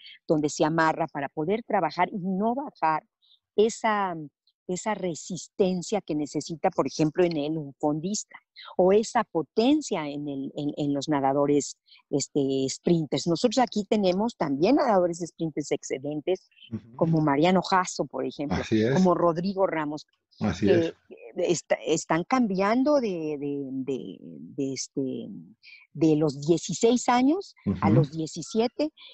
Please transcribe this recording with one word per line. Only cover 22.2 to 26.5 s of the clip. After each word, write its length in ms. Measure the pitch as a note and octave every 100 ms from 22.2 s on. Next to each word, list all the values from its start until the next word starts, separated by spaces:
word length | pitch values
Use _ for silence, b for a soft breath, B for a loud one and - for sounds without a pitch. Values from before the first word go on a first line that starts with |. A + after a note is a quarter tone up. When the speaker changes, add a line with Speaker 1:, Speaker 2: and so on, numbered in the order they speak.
Speaker 1:
cambiando 760 | F3 C4 A3+ F#3+ G3 A#3+ C4+ D4
de, 380 | A3+ F3 D#3 C#3+
de, 320 | C#3+ C#3+ C3+
de, 460 | C3+ C3 C3 - -
de, 540 | E2 D2 E2 B2+ C3+
este, 540 | C3 - C#3+ C3 B2+ A2+ - - - B B B
de 220 | C#3+ D#3+ D3+
los 300 | D#3 C#3+
dieciséis 640 | D3